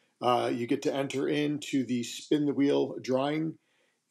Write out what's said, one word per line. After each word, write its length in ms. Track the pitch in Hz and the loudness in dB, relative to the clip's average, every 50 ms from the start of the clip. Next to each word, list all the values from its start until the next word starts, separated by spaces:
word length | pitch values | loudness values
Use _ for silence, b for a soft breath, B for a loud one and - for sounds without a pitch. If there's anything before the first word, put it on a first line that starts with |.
| _ _ _ _ | _ _ _ _
uh, 320 | 113 123 123 120 117 123 135 | 2 2 2 2 2 0 -2
you 120 | 123 117 | -2 0
get 160 | 117 143 131 | -2 -2 0
to 120 | - 185 151 | 0 -2 0
enter 360 | 139 139 135 - 131 147 147 | 0 -2 -2 -2 -2 -2 0
into 560 | 151 147 147 147 151 147 - - - 139 123 | 0 0 0 0 -2 -4 -4 -2 -2 -2 0
the 180 | 113 123 120 117 | 0 -2 -2 -2
Spin 440 | - - - - - 151 147 147 | -4 -8 -12 -2 0 2 2 2
the 60 | 143 131 | 2 2
Wheel 440 | 135 139 139 143 139 139 127 - - | 2 4 4 4 2 2 0 -4 -6
drawing 580 | 117 113 131 131 135 147 151 156 160 160 160 - _ _ _ _ _ _ _ _ _ _ | -2 0 0 0 2 0 0 -2 -2 -4 -6 -10 _ _ _ _ _ _ _ _ _ _